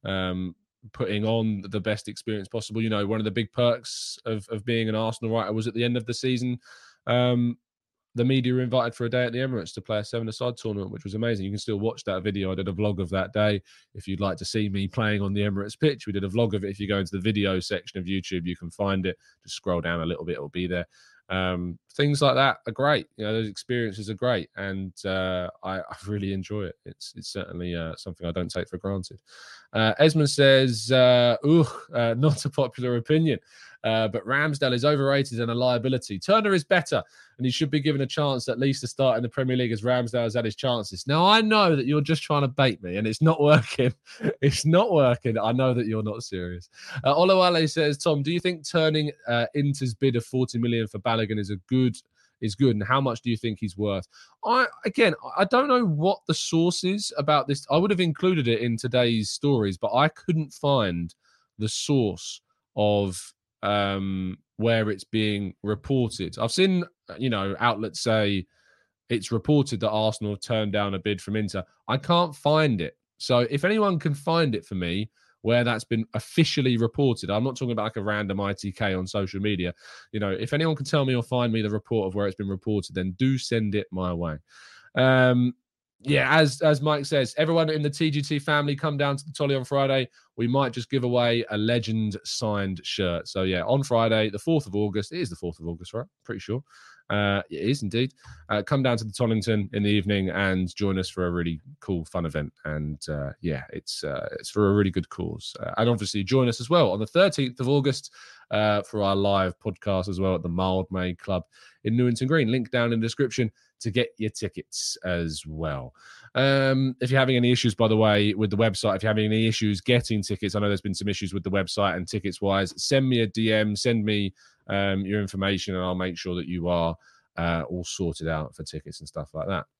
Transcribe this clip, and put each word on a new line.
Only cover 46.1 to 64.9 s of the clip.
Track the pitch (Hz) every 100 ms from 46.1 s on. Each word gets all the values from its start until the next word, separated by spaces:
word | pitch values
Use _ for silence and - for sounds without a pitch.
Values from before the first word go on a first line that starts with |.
| 107
serious. | - 92 87 87 - - - -
Uh, | 135
Olawale | 147 185 190 180 170 156
says, | - 151 143
"Tom, | 170 151
do | 139
you | 175
think | 180 170 143
turning, | 175 156 156 151 - -
uh, | 117 117 147
Inter's | 143 139 131
bid | 110 135 120
of |
forty | - 131 127 117
million | 120 117 110
for | 104
Balogun | 120 113 107 107
is | 98
a | 101 _
good, | 127 127 - _ _ _ _
is | 110 -
good, | 135 104
and |
how | 104 135
much | 135 113
do | 120
you | 110
think | 117 104
he's | 107 95
worth?" | 104 95 - - - _ -
I, | 254 247 - 220
again, | - 208 - 131 -
I | 196
don't | 240 285
know | 247 214
what | 151 175 - -
the |
source | 160 - 165 170 175
is | 180 208 - -
about | 147 147 135
this. | 143 -
I | 151
would | 196
have | 185
included | 175 143 185 170 120
it | 113
in | 120 113
today's | 123 123 120 113 101
stories, | - 143 131 101 90
but | 107
I | 120 151
couldn't | - - 160 147
find | - 143 135 101 87 85 _ _ _ _ -
the | 107
source | - - 139 107 87 - - _ _ _ -
of, | 104 104 101 87 - _ _ _
um, | 101 104 98 98 98 95 92 92 _ -
where | 113 113 107